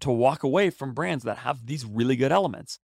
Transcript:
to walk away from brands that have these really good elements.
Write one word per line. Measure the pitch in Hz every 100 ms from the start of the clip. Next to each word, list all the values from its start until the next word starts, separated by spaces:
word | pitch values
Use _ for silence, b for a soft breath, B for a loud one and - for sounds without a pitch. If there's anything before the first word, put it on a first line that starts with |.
to | 139
walk | 117 127 151
away | 135 170 196
from | - 135
brands | 123 180 147
that | 117 101
have | 127 135 117
these | 147
really | 113 107 123 123
good | 135
elements. | 185 175 - - - _